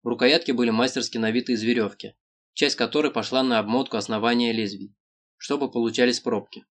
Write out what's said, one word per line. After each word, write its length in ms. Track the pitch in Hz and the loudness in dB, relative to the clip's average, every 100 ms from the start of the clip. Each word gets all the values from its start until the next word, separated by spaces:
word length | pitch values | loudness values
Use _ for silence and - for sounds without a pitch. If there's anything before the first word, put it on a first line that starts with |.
В 60 | 120 | -4
рукоятке 460 | 117 127 165 - | 2 4 4 2
были 180 | 120 120 | 0 2
мастерски 480 | 110 127 135 113 117 | 2 2 0 -6 -2
навиты 340 | 110 117 123 | 0 0 0
из 80 | 113 | 0
верёвки, 540 | 113 123 104 - 104 _ _ _ _ | 2 2 0 -4 -16 _ _ _ _
часть 220 | - 143 | -2 -2
которой 360 | - 147 147 151 | 0 0 2 0
пошла 320 | 117 104 131 | -2 -2 0
на 160 | 131 113 | 2 0
обмотку 380 | 104 123 131 110 | 2 -2 0 -4
основания 540 | 101 110 117 120 117 | -4 -2 2 2 2
лезвий, 440 | 113 104 98 98 _ _ _ _ _ | 0 -4 -6 -16 _ _ _ _ _
чтобы 340 | - 143 139 | -6 -2 -2
получались 480 | 123 117 113 123 123 | 0 0 2 2 2
пробки. 460 | 123 107 - - _ | -2 -4 -4 -20 _